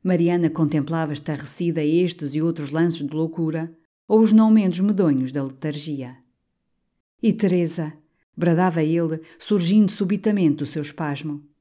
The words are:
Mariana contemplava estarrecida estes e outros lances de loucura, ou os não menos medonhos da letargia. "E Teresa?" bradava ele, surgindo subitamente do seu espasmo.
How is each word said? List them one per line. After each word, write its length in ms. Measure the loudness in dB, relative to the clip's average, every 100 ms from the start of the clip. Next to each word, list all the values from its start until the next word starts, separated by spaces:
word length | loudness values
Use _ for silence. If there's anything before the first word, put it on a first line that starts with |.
Mariana 460 | 0 2 2 2 0
contemplava 640 | 0 0 0 -2 -4 -4
estarrecida 720 | -6 -8 -8 -8 -4 -2 0
estes 500 | 0 2 0 -4 -6
e 80 | -2
outros 300 | -2 -4 -6
lances 360 | 0 0 0 -6
de 80 |
loucura, 560 | -4 -4 -2 -4 -4 -8 -12 _ _ 0
ou 120 | 4
os 140 | 6
não 160 | 6 6
menos 300 | 4 4 0
medonhos 520 | 0 2 2 2 -2
da 120 | -4
letargia. 760 | -6 -6 -8 -6 -8 -10 -10 -16 _ _ _ _ _ _ _ _ _ _
"E 100 | 0
Teresa?" 640 | 2 2 2 0 -4 -8 -10 _ _ _
bradava 480 | -2 2 2 2 0
ele, 380 | 0 0 -2 -4 -10 -16
surgindo 540 | -2 0 4 4 4
subitamente 640 | 0 -2 -2 0 2 2
do 100 | 2
seu 160 | -4 -6
espasmo. 600 | -8 -8 -6 -6 -8 -10 -14 _